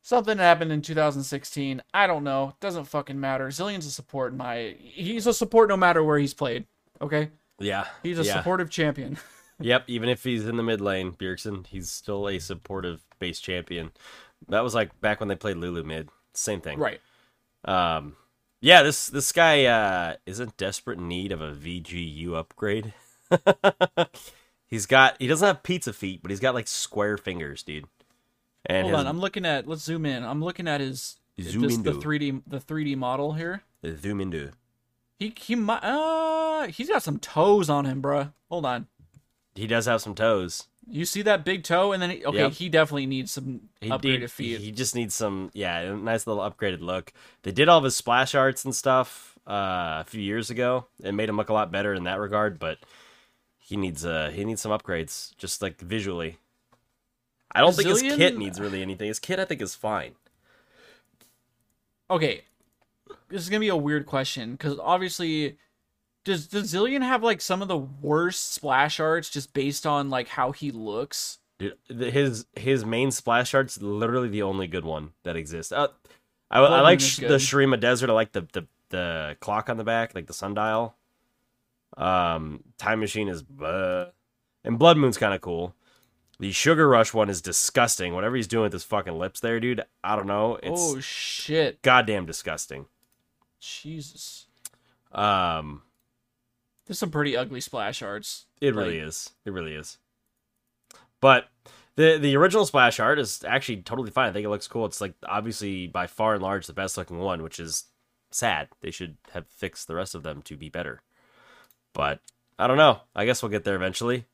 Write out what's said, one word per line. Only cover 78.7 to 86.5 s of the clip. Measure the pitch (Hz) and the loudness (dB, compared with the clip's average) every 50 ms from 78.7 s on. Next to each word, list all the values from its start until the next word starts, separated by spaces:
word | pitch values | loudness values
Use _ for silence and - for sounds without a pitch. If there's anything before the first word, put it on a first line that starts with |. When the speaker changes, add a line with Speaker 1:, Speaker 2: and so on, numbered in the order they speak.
| _ _ _ _ | _ _ _ _
Speaker 2:
the | - 90 87 85 82 80 78 76 76 _ | -6 -4 -4 -4 -4 -4 -6 -8 -10 _
clock | - - 104 107 107 - | -4 -2 -2 -2 -2 -4
on | 120 | -6
the | 110 107 | -4 -2
back, | 113 113 113 113 - - | 0 0 0 0 -2 -6
like, | 95 80 | -12 -12
the | - - | -10 -12
sundial. | - 95 98 104 104 107 110 110 113 117 113 _ _ _ _ _ _ _ _ _ _ _ _ _ _ _ _ _ _ _ _ - | -8 -8 -4 -2 0 0 2 2 0 -2 -2 _ _ _ _ _ _ _ _ _ _ _ _ _ _ _ _ _ _ _ _ -8
Um, | - - 92 92 90 87 85 82 80 80 78 76 - - _ _ | -2 0 2 2 2 2 2 0 -2 -6 -8 -12 -14 -18 _ _
Time | - - 107 110 110 | -6 -2 -2 0 0
Machine | 107 101 - 110 107 98 | -2 -2 -2 -4 -4 -4
is, | 90 80 73 - 69 69 | -6 -8 -12 -16 -16 -8
uh, | 76 78 87 95 95 92 90 92 90 90 _ _ _ _ _ _ _ _ _ _ - | -6 -4 -2 -2 -2 -2 -2 -2 -4 -8 _ _ _ _ _ _ _ _ _ _ -4
and | 113 117 | -4 2
Blood | 117 147 170 170 | 8 8 8 10
Moon's | 156 143 127 107 | 8 6 4 2
kinda | - 117 104 98 92 | 2 0 0 0 0
cool. | - 90 85 82 87 92 - _ _ _ _ _ _ _ _ _ _ _ _ _ | -4 -6 -4 -4 -6 -8 -10 _ _ _ _ _ _ _ _ _ _ _ _ _
The | 92 98 | -6 -4